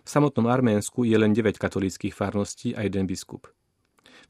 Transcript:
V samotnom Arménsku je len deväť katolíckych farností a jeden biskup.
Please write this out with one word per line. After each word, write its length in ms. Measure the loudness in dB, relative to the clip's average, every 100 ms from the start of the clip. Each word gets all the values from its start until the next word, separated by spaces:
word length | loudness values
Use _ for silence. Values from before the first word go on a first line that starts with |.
V 80 | -4
samotnom 400 | 0 0 2 2
Arménsku 560 | 2 2 2 -2 -2
je 100 | 2
len 220 | 4 4 4
deväť 240 | 2 0
katolíckych 560 | -2 -2 -4 -4 -8 -4
farností 560 | -4 -2 -4 -6 -8
a 160 | -4 -4
jeden 160 | -2
biskup. 400 | -4 -6 -10 -18 -18 _ _ _ _ _ _ -20 _